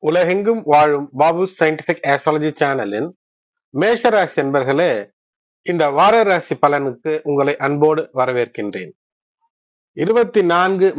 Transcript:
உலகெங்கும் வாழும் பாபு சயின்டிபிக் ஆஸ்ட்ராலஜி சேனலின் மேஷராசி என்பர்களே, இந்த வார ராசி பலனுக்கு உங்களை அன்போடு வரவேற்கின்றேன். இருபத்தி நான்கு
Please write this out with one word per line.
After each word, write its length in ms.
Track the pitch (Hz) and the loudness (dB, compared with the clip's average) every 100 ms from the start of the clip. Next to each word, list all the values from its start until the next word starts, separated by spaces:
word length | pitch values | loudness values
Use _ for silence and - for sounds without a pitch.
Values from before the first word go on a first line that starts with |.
உலகெங்கும் 580 | 151 170 175 190 202 226 | -2 0 0 0 -2 -2
வாழும் 400 | 151 147 151 143 143 | 2 4 4 0 -4
பாபு 280 | 131 156 170 185 | 0 0 0 -4
சயின்டிபிக் 520 | - 156 156 - 165 - | 0 -2 0 -4 -4 -2
ஆஸ்ட்ராலஜி 440 | 139 - 151 151 | 0 0 0 -2
சேனலின் 560 | 147 143 135 104 104 156 - _ _ _ _ _ | -2 -2 -2 -4 -6 -6 -10 _ _ _ _ _
மேஷராசி 640 | 135 196 233 240 214 170 - | -2 0 0 2 2 0 -2
என்பர்களே, 480 | 139 143 131 139 175 113 101 _ _ _ _ _ - | -2 -2 0 0 0 -2 -8 _ _ _ _ _ -6
இந்த 240 | 175 151 | -2 0
வார 320 | 143 190 226 | 2 4 4
ராசி 320 | 208 180 - 151 | 2 0 -4 0
பலனுக்கு 560 | 147 143 139 120 156 156 | 0 0 -4 -6 -6 -6
உங்களை 300 | 151 143 139 143 | -2 0 0 -2
அன்போடு 460 | 135 147 151 156 - | -4 0 2 0 -4
வரவேற்கின்றேன். 760 | 131 127 123 113 - 104 95 87 - _ _ _ _ _ _ _ _ _ - | -2 -2 -2 -4 -6 -10 -10 -14 -20 _ _ _ _ _ _ _ _ _ -6
இருபத்தி 480 | 170 226 233 220 | 0 0 2 0
நான்கு 460 | 175 175 185 190 190 | 2 2 0 2 0